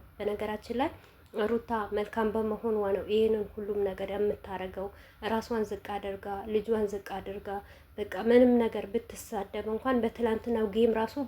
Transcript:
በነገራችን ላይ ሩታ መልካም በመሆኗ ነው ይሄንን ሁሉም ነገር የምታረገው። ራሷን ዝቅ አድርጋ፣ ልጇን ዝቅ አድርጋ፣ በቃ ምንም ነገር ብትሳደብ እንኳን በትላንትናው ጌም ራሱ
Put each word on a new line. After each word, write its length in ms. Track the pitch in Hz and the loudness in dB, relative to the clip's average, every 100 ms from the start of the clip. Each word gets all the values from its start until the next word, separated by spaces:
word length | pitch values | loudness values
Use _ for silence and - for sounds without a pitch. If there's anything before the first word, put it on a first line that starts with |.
| - | -14
በነገራችን 640 | - 208 208 214 214 - 233 | -6 -4 -2 -4 -6 -4 -2
ላይ 120 | 302 - - - - 214 | -2 -2 -18 -20 -12 -2
ሩታ 300 | 214 233 - 226 202 | 0 0 0 -4 -2
መልካም 380 | 208 208 233 220 | -2 -2 0 0
በመሆኗ 320 | 220 214 208 233 214 196 | 0 -2 -2 -2 0 2
ነው 180 | 185 | 0
ይሄንን 380 | 175 214 220 220 202 | 2 2 4 2 -2
ሁሉም 320 | - 202 202 | -6 -4 -2
ነገር 240 | 196 190 196 | -2 -2 -6
የምታረገው። 760 | 202 208 196 - 185 185 190 196 - - - | 0 0 -2 -6 -8 -8 -8 -10 -12 -20 -10
ራሷን 420 | 220 226 220 233 | -2 -2 -2 -2
ዝቅ 220 | 208 202 - | -2 -6 -8
አድርጋ፣ 340 | 202 202 196 202 196 220 | -8 -6 -8 -8 -8 -2
ልጇን 400 | 214 214 220 208 | -2 0 0 0
ዝቅ 200 | 202 - | -2 -6
አድርጋ፣ 360 | 196 190 196 208 196 - - - | -8 -8 -10 -8 -8 -10 -20 -18
በቃ 200 | - 202 - | -8 -6 -2
ምንም 280 | 226 247 254 240 | 6 10 10 8
ነገር 280 | 226 214 202 | 4 0 -4
ብትሳደብ 760 | 226 - - - 220 196 208 214 | -6 -6 -14 -8 -6 -6 -6 -4
እንኳን 320 | 220 262 247 | -2 0 2
በትላንትናው 680 | 226 233 233 220 240 226 220 | 2 0 0 0 0 0 2
ጌም 240 | 220 233 | 4 4
ራሱ 220 | 220 220 294 | 4 0 -2